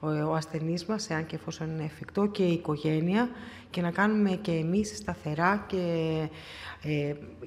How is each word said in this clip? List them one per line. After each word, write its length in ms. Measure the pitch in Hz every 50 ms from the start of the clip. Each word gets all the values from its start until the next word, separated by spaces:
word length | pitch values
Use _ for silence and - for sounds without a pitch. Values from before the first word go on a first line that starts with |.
ο, 80 | 156 156
ο 260 | 151 151 151 156 160
ασθενής 500 | 160 156 - - 160 156 160 170 175 175
μας, 260 | - 220 214 - -
εάν 160 | 160 156 160
και 100 | 160 -
εφόσον 340 | 156 - 165 160 - 160 160
είναι 140 | 160 160 156
εφικτό, 420 | 156 - - - - - 202 202
και 160 | 208 202 -
η 100 | 190 175
οικογένεια, 760 | 170 165 - 151 151 147 - 156 156 156 160 175 190 220 247 247 - - - - - - - -
και 100 | - 180
να 100 | 175 170
κάνουμε 400 | 170 185 202 214 214 214 208 196
και 220 | 185 180 - 175
εμείς 440 | 165 160 160 165 180 208 214 208 -
σταθερά 680 | - - - 175 - - 151 151 156 170 185 202 208 202
και, 100 | - 196 185 175 170 170 165 160 160 160 160 160 151 156 - - - - - - - - -
ε, 320 | - 151 151 147 143 143 147 147 - - - - -